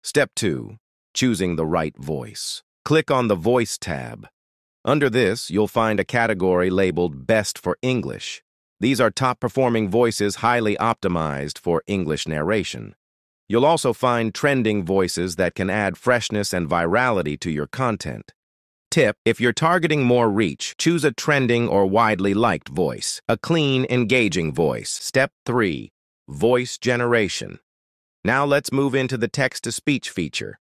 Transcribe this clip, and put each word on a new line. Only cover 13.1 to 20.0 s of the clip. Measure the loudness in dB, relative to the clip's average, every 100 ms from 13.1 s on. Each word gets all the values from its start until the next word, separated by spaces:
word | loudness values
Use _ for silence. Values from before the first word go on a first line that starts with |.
| _ _ _ _
You'll | 2
also | 4 4 0
find | 0 0 2 0
trending | 0 0 2 2 0
voices | 0 2 2 0 -4 0
that | -2
can | 0 -2
add | 0 -2 -2
freshness | 0 0 0 -4 -2
and | -4 -2
virality | 0 2 2 2 0 -2 -4
to | -4
your | -6 -6
content. | -4 -4 -2 -6 -10 -14 _ _ _ _ _ _
Tip, | 2 2 2
if | 0 2
you're | 0
targeting | 2 2 2 2 2